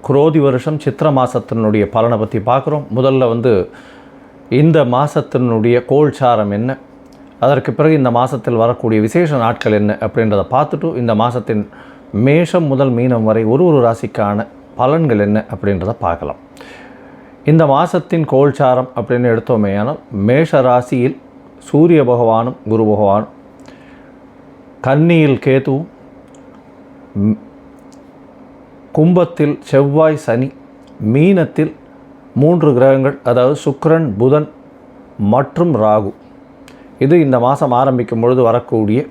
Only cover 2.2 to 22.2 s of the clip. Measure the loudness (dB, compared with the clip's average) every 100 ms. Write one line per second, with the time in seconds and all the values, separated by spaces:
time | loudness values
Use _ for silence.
2.2 | -2 -4 -2 -2 -2 -6 -6 -2 0 2
3.2 | 0 0 0 0 -2 -10 -20 -20 -20 -20
4.2 | -20 -20 -4 2 4 2 2 0 -2 -4
5.2 | -4 -2 0 0 2 0 0 0 0 0
6.2 | 0 0 -2 -4 -6 -8 -14 -20 -20 -20
7.2 | -20 -2 0 0 -4 -2 0 2 2 0
8.2 | -2 -4 -4 0 0 0 -2 0 0 0
9.2 | 0 0 -2 -2 -2 0 0 -2 -4 -2
10.2 | 0 -2 0 -2 -2 -4 -6 -4 -2 0
11.2 | 0 -4 -4 -6 -6 -14 -20 -20 -8 -2
12.2 | 2 2 0 -2 0 0 0 0 0 0
13.2 | 0 0 0 2 2 4 2 -2 -6 -4
14.2 | -2 -2 -6 -14 -20 -4 -2 0 0 0
15.2 | 0 -2 -4 -6 -4 -4 -4 -4 -4 -4
16.2 | -8 -12 -18 -20 -20 -20 -20 -20 -20 -20
17.2 | -20 -8 0 2 4 2 0 -2 -2 -4
18.2 | 0 2 2 2 0 0 -2 -8 -4 -2
19.2 | 0 -2 -2 -2 0 -2 -4 -8 -10 -4
20.2 | 0 0 2 0 2 0 0 -2 -2 -4
21.2 | -18 -20 -20 -20 -4 2 4 4 2 2